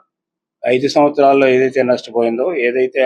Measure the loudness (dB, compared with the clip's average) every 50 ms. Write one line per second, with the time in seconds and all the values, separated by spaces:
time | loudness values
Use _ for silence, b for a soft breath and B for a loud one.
0 | -8 _ _ _ _ _ _ _ _ _ _ _ -4 -2 -2 -2 -2 -2 0 2
1 | 0 2 2 2 4 4 4 4 2 2 2 2 0 0 -2 -2 -2 -2 -2 -4
2 | -4 -6 -4 -2 -2 -2 -2 -4 -4 -4 -4 -4 -4 -2 -2 -2 -2 -2 -2 0
3 | 0